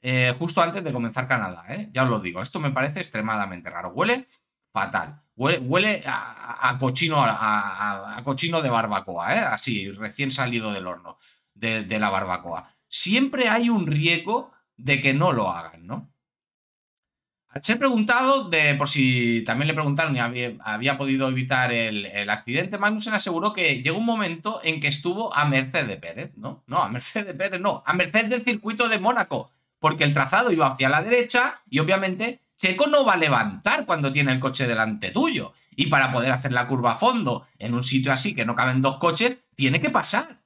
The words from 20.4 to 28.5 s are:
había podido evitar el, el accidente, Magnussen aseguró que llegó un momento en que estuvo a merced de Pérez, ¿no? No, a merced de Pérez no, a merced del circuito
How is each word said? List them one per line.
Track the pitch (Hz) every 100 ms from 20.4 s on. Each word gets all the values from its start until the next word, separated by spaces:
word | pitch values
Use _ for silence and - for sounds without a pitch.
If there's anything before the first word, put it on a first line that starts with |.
| 123 107
había | 110 107 127 135
podido | 139 135 135
evitar | 131 127 131 127
el, | 117 113 104 98
el | 101 101
accidente, | 107 - 135 185 202
Magnussen | 202 214 220
aseguró | 214 - 165 202
que | 202 170 131
llegó | 131 175
un | 233
momento | 226 190 165 208 220
en | 160 160
que | 143
estuvo | 143 175 190 226 139
a | 147
merced | 135 131 160 127
de | 92
Pérez, | 85 90 165 -
¿no? | 113 156 _
No, | 151
a | 117
merced | 127 - 220 202
de | 147
Pérez | 196 185
no, | 196 160 -
a |
merced | 180 170 202 220
del | 247
circuito | 240